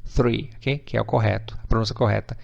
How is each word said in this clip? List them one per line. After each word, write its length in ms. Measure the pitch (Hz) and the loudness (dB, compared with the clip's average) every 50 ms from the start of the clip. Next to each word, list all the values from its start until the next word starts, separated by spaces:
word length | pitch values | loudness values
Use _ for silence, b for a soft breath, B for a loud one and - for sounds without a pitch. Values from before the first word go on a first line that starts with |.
| - - - | -12 -6 2
three, 360 | - 127 120 113 113 - - - | 2 4 4 4 0 -2 -4 -10
ok? 220 | - - - 135 147 | -8 -4 -2 -2 -2
Que 180 | - - - | -4 -4 -2
é 40 | 113 | -2
o 40 | 110 | -2
correto, 540 | 107 - 120 110 107 101 101 104 - - - - | 0 2 2 2 4 2 0 -2 -6 -10 -8 -2
a 40 | |
pronúncia 280 | - - 113 113 107 113 | 2 2 2 2 0 0
correta. 420 | - 127 113 104 104 101 - - 107 | 0 2 2 2 2 0 -2 -8 -10